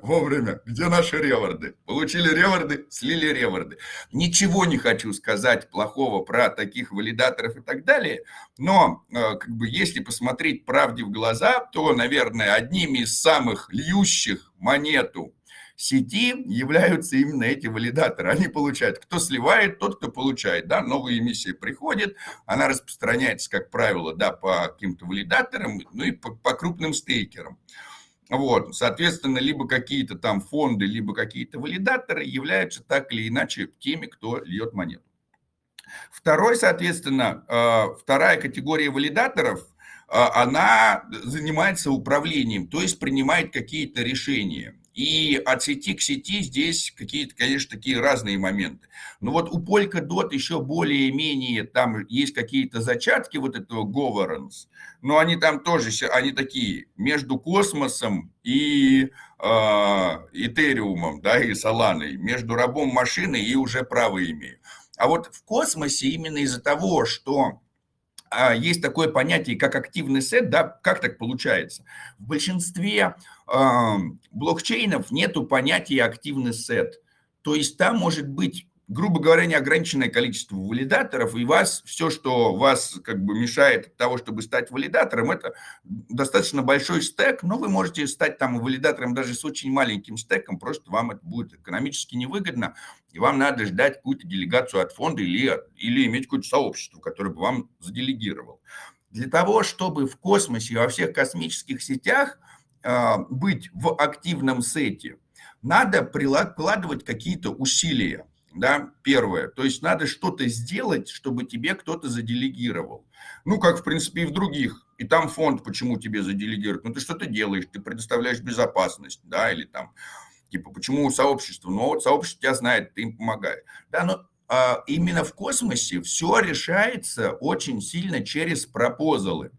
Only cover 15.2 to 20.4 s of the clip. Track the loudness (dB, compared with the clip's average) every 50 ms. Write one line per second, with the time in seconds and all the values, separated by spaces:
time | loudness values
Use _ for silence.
15.2 | -12 -12 -16 _ _ -20 -20 -20 -20 -20 _ -8 -2 0 2 2 2 0 0 0
16.2 | 2 2 0 -2 -4 -4 -2 -2 0 4 4 6 6 6 4 2 0 2 2 4
17.2 | 4 4 2 0 0 0 0 -2 -4 -4 -4 -2 -2 -2 2 2 2 2 0 -2
18.2 | 0 2 2 2 2 0 0 0 0 0 0 0 0 0 0 -4 -6 _ -2 -2
19.2 | -2 0 -2 2 4 4 6 6 4 2 0 -2 -4 -4 -4 -6 -8 -8 -6 -2
20.2 | -2 -2 -2 0